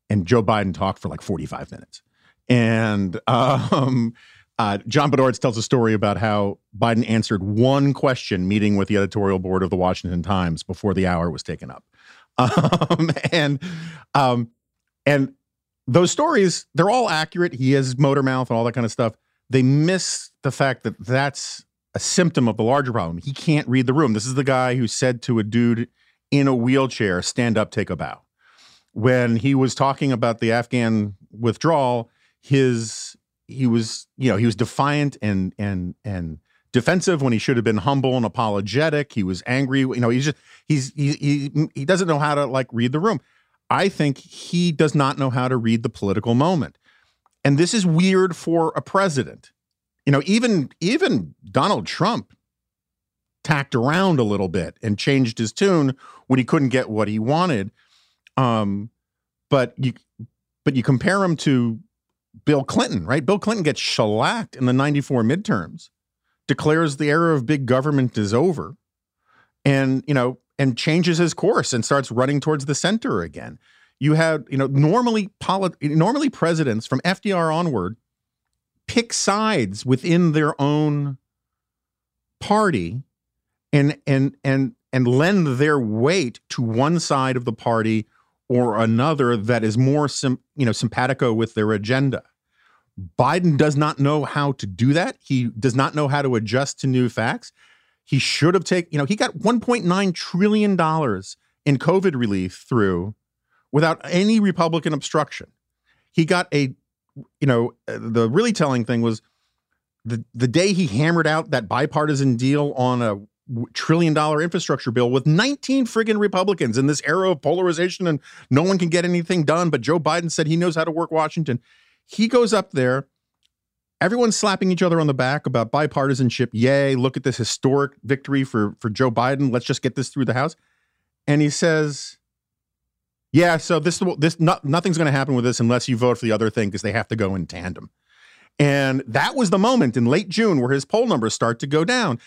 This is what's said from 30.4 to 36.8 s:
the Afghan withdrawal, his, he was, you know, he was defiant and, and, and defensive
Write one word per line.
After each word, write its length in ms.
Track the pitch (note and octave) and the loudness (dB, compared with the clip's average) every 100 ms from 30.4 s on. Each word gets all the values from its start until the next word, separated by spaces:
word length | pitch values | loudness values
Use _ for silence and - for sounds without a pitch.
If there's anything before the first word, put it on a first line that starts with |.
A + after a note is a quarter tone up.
the 120 | A2+ | 0
Afghan 640 | A#2+ A#2 B2 A2+ A2 G#2 G2+ - | 0 0 0 0 0 -2 -6 -20
withdrawal, 800 | G#2 A#2 G#2 D3+ D#3 B2+ B2 A#2 _ _ _ | -4 -4 0 0 2 2 -2 -4 _ _ _
his, 720 | - C3+ B2+ A#2 A2+ - - - _ _ _ | -2 2 2 0 -4 -10 -14 -18 _ _ _
he 200 | B2 B2+ | -4 0
was, 400 | A#2 A2 - - - | 0 -2 -8 -16 -4
you 140 | C3 | 0
know, 80 | G2+ | 2
he 80 | A#2 | 2
was 100 | G#2 | 0
defiant 640 | A2+ - C#3 D3 C#3+ - | -4 -2 0 0 -2 -2
and, 340 | G#2 G2 F#2 - | -4 -2 -4 -4
and, 360 | G2+ F#2 F2+ - | -6 -4 -8 -10
and 360 | A2 F#2+ E2 D#2 _ _ _ | -10 -8 -8 -12 _ _ _
defensive 480 | B2+ | 0